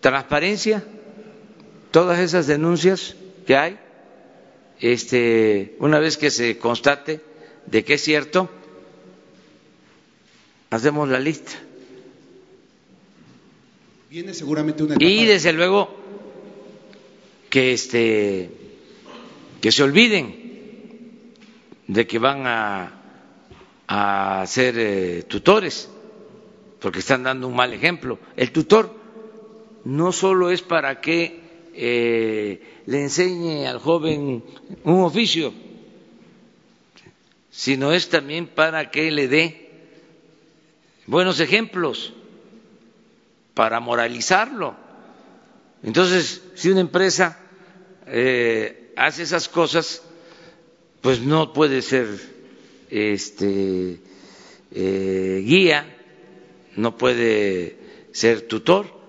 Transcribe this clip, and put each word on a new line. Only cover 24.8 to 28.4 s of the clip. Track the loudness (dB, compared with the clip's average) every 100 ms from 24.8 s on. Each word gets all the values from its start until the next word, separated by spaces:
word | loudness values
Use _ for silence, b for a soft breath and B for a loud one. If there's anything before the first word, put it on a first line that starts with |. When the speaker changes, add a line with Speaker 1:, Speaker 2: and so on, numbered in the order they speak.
| -2 0 -2 -6
Speaker 1:
tutores, | -8 -2 4 4 2 -8 -14 -20 -20 -20 -20 -20 -20 -20 -20 -8
porque | -8 -6
están | -2 0
dando | 0 -6 -6
un | -2
mal | -2
ejemplo. | 0 -4 -4 -8 -10 B
El | B